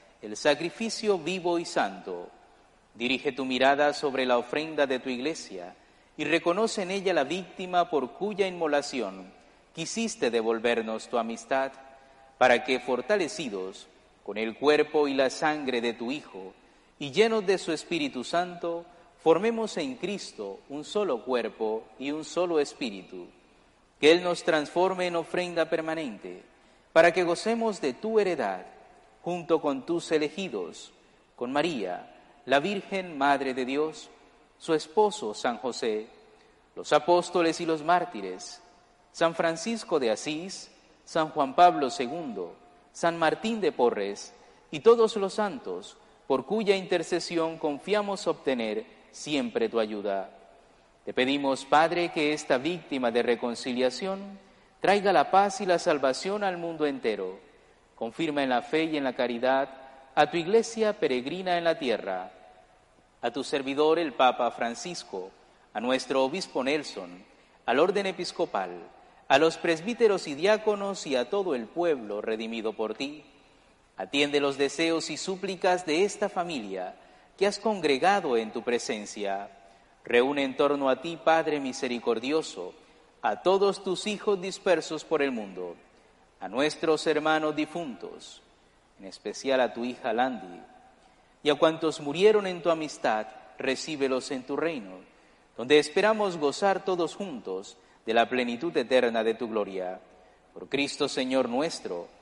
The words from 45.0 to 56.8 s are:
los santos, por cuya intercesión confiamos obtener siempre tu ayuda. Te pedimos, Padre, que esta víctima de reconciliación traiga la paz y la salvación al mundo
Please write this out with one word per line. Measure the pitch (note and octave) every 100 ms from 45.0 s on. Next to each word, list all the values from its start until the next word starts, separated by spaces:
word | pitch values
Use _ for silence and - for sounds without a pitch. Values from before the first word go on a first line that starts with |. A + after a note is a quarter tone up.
| A3 G#3
los | F#3+ G3+
santos, | G#3 C3+ G2 F2+ G2+ - - _ -
por | C3 B2
cuya | G#3+ G3+ F#3+
intercesión | F3+ F3+ D#3+ F3 - E3+ E3 D#3+
confiamos | D#3 C#3 - G#3 G3+ G2 E3+
obtener | D#3+ D3 B2+ A2 G#2+ - - -
siempre | - D3 D3 A#2+ A2+ A2+
tu | A#2
ayuda. | G#2+ G#2+ G2+ G2 F#2+ - - - _ _ _ _ -
Te |
pedimos, | G2+ B2+ C#3+ C#3 C3
Padre, | - D3 D#3+ F3 E3+
que | E3 D3
esta | D3+ - C3
víctima | D3 F3 - C3+ B2
de | A#2
reconciliación | A#2 A#2 B2 A2+ C3 B2 B2+ - F#3+ F#3+ G3+ G3 - _ _ _
traiga | E3 G3+ G3
la | E3+ C#3
paz | F#3+ G3+ -
y | F#3+
la | E3+
salvación | F3 D3+ C3+ B2+ F#3+ G#3
al | G3+ F3
mundo | E3+ D#3